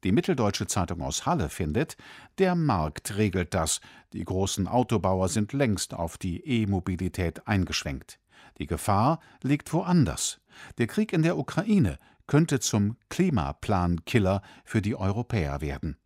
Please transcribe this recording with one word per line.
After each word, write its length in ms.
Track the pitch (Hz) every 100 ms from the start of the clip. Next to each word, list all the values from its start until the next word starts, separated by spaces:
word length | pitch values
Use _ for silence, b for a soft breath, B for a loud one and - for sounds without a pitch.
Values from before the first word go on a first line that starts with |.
Die 80 | 98
Mitteldeutsche 560 | 110 - 151 104 - 104
Zeitung 340 | - 87 85
aus 240 | 67 - -
Halle 240 | 170 78
findet, 480 | - 80 82 156 - B B B -
der 160 | 190
Markt 640 | 175 156 98 78 - - 101
regelt 380 | 107 92 85 95
das. 260 | 78 - B B B
Die 100 | 104
großen 440 | 92 92 98 - 90
Autobauer 600 | 120 123 110 92 92 95
sind 260 | 110 104
längst 420 | 139 135 95 - -
auf 240 | 85 -
die 260 | 95 85 -
E-Mobilität 1000 | 120 104 98 90 90 92 - 87 - -
eingeschwenkt. 720 | 101 87 - 80 69 - - _ B B _
Die 100 | 71
Gefahr 520 | 82 - 101 120 165 B B
liegt 320 | 127 147 -
woanders. 680 | 165 180 175 110 67 - - _ B B -
Der 100 | 117
Krieg 260 | - 214
in 100 | 180
der 140 | 160 156
Ukraine 640 | 139 - 208 208 107 69 b b -
könnte 320 | 143 165 135
zum 380 | - 113 101 117 _
Klimaplan-Killer 1300 | - 185 127 69 76 - 98 87 87 - 120 92 98 B B
für 180 | - 113
die 140 | 101 117
Europäer 680 | 95 104 120 117 76 69
werden. 360 | 73 65 82 76